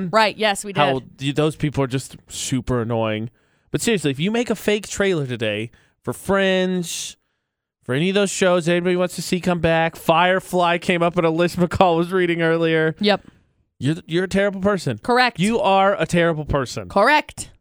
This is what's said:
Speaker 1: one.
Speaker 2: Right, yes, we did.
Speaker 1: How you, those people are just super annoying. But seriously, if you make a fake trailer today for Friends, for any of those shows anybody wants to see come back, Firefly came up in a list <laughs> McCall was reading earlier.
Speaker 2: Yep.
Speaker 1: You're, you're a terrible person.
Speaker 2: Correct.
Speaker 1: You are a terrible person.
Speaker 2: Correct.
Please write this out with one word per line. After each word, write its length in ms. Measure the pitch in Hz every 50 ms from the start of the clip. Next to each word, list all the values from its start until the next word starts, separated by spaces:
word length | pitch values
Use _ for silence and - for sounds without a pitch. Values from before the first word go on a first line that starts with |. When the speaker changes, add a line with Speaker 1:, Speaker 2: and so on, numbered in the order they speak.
| 190
Speaker 1:
one. 60 | 175
Speaker 2:
Right, 260 | 180 220 220 202 - -
yes, 260 | 214 214 202 - -
we 100 | 208 196
did. 60 | 185
Speaker 1:
How 220 | 147 139 135 131 113 - - _
you, 140 | 135 139 139
those 220 | 139 151 160 147
people 280 | - - 151 123 135 139
are 40 | 127
just 280 | 120 135 - - - - _ _
super 540 | - - - - - 127 - - 127 120
annoying. 480 | 113 113 120 113 113 110 107 107 110 117 - _ _ _ _ _ _ _
But 100 | - 147
seriously, 300 | - 233 226 180 - 147
if 80 | 135 127
you 100 | 160 202
make 200 | 220 233 247 -
a 40 | 226
fake 320 | - - - 208 220 190 -
trailer 380 | - - 202 196 185 160 143
today 460 | 127 123 110 120 107 104 104 113 117 - _ _ _ _ _ _
for 100 | - 120
Friends, 1000 | - - - 196 196 196 190 190 185 185 185 185 180 175 170 - - - - - _ _ _ _ _ _ _ _ _ _ _ _ _ _
for 120 | - 123
any 140 | 139 165 190
of 60 | 190
those 140 | 208 202 185
shows 400 | - - 196 180 175 180 156 165
anybody 260 | 175 175 175 185 180
wants 200 | 180 180 175 -
to 60 | - 165
see 160 | - 190 180
come 200 | 165 180 175 170
back, 360 | 160 165 165 165 160 165 -
Firefly 840 | - - - 165 160 180 180 185 190 - - - 180 175 170 175 175
came 240 | - - 185 170
up 160 | 170 175 165 175
in 80 | 165
a 60 | 165
list 260 | 160 165 175 175 - 175
<laughs> 20 |
McCall 380 | 175 170 - - 196 180 165 165
was 140 | 175 170
reading 300 | 190 185 180 170 170 165 165
earlier. 520 | 165 165 165 165 165 160 160 156 160 156 -
Speaker 2:
Yep. 220 | 208 202 196 185 - - _ _ _ _ _ _ _ _ _ _
Speaker 1:
You're, 160 | 113 135 160 175 - -
you're 160 | 156 170 190
a 20 | 190
terrible 320 | 175 196 196 202 190 196
person. 360 | 185 208 208 180 - 135 113 107
Speaker 2:
Correct. 400 | - - 240 247 247 240 - -
Speaker 1:
You 200 | 175 208 233 226
are 400 | - 190 190 190 190 196 202 -
a 60 | 165
terrible 400 | - - 175 170 170 165 151 151
person. 440 | - - 143 131 113 - 120 98 90
Speaker 2:
Correct. 600 | - 196 208 247 302 294 285 - - - - - - _